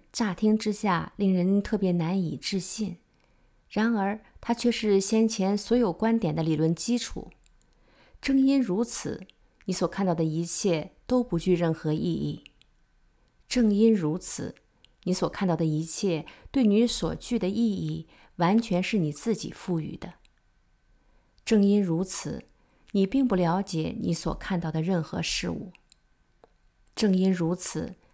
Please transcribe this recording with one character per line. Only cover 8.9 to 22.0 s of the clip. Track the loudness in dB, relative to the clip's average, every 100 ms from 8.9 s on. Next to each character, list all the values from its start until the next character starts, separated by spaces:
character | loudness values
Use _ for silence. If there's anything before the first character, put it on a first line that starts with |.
| -4 -6 -8 -12 _ _ _ -6
你 |
所 | -2 -2
看 | 0 0
到 | 2
的 |
一 | 0 -2 -4
切 | -2 0 0 -2 _ -2
都 | 0
不 | 0 0
具 | 2
任 | 2 2
何 | 0 -2
意 | -2
义。 | -2 -2 -4 -8 -12 _ _ _ _ _ _ _ _ _ -4
正 | 2 2
因 | 6 6
如 | 6 2 -2
此， | -4 -6 -8 -12 _ _ _ _ -2
你 |
所 | 0 -2
看 | 0 0
到 |
的 | 0 0
一 | -2
切 | -4 -4 -2 -2 -6 -18 -6
对 | 2
你 | 4 4 2
所 | 0 -4 -4
具 | -4 -2
的 | -2
意 | 0 -2
义， | -2 -4 -6 -10 -20 -14 -2
完 | 2 2
全 | 2 0
是 | 0 0
你 | 0
自 | -2 -4 -4
己 | -6
赋 | -10 -6 -4
予 | -4 -10
的。 | -14 -18 _ _ _ _ _ _ _ _ _ _ _ _
正 | 0 4
因 | 4 4
如 | 2 0